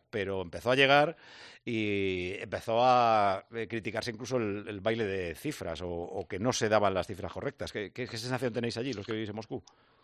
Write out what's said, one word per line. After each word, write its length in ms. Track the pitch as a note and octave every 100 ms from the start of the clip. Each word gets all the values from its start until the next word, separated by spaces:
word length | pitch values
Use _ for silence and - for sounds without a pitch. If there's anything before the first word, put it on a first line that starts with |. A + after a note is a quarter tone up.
| _
Pero 320 | G#2+ G2 F#2+
empezó 260 | F2 F2 A2+
a 60 | C3
llegar 420 | C3+ C#3+ D3+ D#3+ - - - -
y 680 | - A2+ G#2+ G2+ F#2+ F#2 F2+ F#2+
empezó 380 | A2 F2 - A2+
a, 600 | B2+ B2 A#2 A2 G2+ F#2+ - A#2
eh, 120 | A2
criticarse 440 | A#2 G#2+ A2 A#2+
incluso 260 | G#2+ A2+ B2+
el, 300 | G#2+ G2+ G2+
el 140 | G#2
baile 240 | G#2 A2+ G#2
de 280 | F#2+ F2
cifras 480 | D#2 D3+ C#3+ F2 D#2+
o, 80 | F2+
o 380 | E2+ F2 G2 F#2
que 100 | F#2+
no 160 | A#2
se 160 | - A2
daban 240 | G#2+ G2+
las 140 | F#2+ F2
cifras 260 | F2+ F#2+
correctas. 380 | F#2 A#2 - E2+
¿Qué, 200 | A2+ F#2+
qué, 160 | - B2
qué 100 | A2+
sensación 360 | A#2+ B2+ B2+
tenéis 240 | A#2 A#2 A2+
allí, 160 | C3+
los 100 | G#2+
que 100 | G2+
vivís 160 | A2 G#2+
en 60 | G#2+
Moscú? 280 | - B2 - _ _ _